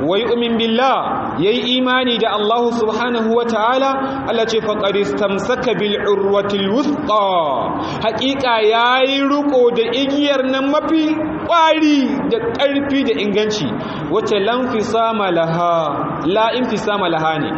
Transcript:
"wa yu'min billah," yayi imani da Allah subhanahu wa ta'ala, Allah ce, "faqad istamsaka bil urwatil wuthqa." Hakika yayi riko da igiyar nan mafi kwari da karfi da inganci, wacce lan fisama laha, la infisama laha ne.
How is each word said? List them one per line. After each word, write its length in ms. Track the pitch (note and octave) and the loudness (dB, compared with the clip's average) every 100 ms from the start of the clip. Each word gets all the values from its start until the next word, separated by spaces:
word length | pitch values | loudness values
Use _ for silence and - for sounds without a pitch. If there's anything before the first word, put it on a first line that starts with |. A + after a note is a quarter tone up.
| C#3 | 0
"wa 100 | G3 | -2
yu'min 400 | A#3 A#3+ A#3 A3+ | 0 0 0 0
billah," 760 | A3+ A3+ C4+ A3 - - - - | 0 2 2 0 -2 -4 -6 -2
yayi 380 | F3+ A#3+ B3 B3+ | 0 0 0 0
imani 380 | B3+ B3+ B3+ A#3 | 0 0 0 0
da 160 | A3 G#3 | 0 0
Allah 360 | G#3 A#3 A#3+ A#3 | 0 2 0 2
subhanahu 560 | A3 G#3+ B3 A#3+ A3 A3+ | 0 2 -2 0 2 2
wa 80 | A#3 | 2
ta'ala, 800 | A3+ A3 C4 C4+ C4+ C4+ C4+ - | 0 2 2 2 0 -2 -4 -2
Allah 160 | A#3 A3+ | -2 0
ce, 120 | A3 | 0
"faqad 340 | G#3+ G#3 G3 G3+ | 0 -2 0 0
istamsaka 800 | G3 - G3+ G3 F3+ A#3+ B3 G3 | 0 0 0 -2 -2 -2 0 0
bil 160 | G#3 G3+ G#3 | 0 0 0
urwatil 600 | G3 F#3+ G3+ G3 G3+ G3 | 2 2 2 2 0 0
wuthqa." 580 | A3 D4 C#4+ - G#3+ G3 F3+ D#3 B2+ G#2+ - - - | 0 0 -2 0 0 2 2 0 0 -2 -4 -6 -4
Hakika 560 | A3 A3 B3+ C4+ B3+ A3+ | -4 -2 -2 0 0 2
yayi 600 | G#3+ A3+ A#3+ B3+ C4 C#4 | 2 2 2 2 2 0
riko 480 | C#4 C#4+ D4 C4 A#3+ | 0 0 2 4 2
da 120 | A#3+ A3+ B3 | 2 -2 0
igiyar 480 | C4+ C#4+ C#4+ C4+ | 0 0 0 0
nan 260 | C4 C4+ C4+ | 0 0 0
mafi 440 | D4+ D4+ D#4+ D4+ D#4 D#4 - - | 0 0 0 2 -2 -4 -6 0
kwari 720 | E4+ D#4+ D#4+ D#4 D4 B3 - - | 2 4 4 4 2 2 -2 -2
da 80 | A3+ A3+ | -2 -2
karfi 520 | A#3 C#4 C#4+ C#4+ C#4 | 0 0 0 0 0
da 100 | A#3+ G#3+ | 0 0
inganci, 420 | G3+ G3+ G#3+ G#3+ C#3 G#2 - - D3 | 0 0 0 -2 -4 -4 -8 -8 -4
wacce 260 | F3+ A3 G#3 | -2 0 0
lan 280 | G3 B3 B3+ | 0 0 0
fisama 600 | A#3 G3+ A3 A3+ A3+ G3 | -2 -2 0 0 0 0
laha, 920 | E3+ D#3+ E3 F3 E3+ D#3 C#3+ - D3 C#3+ | 0 0 0 2 2 0 -4 -6 -4 -2
la 240 | G3+ A3 | 0 0
infisama 560 | A#3+ B3 G#3+ - G#3 F#3 | 0 -2 -2 -2 -2 0
laha 300 | E3 D#3+ D#3 | 0 0 -2
ne. 100 | - | -4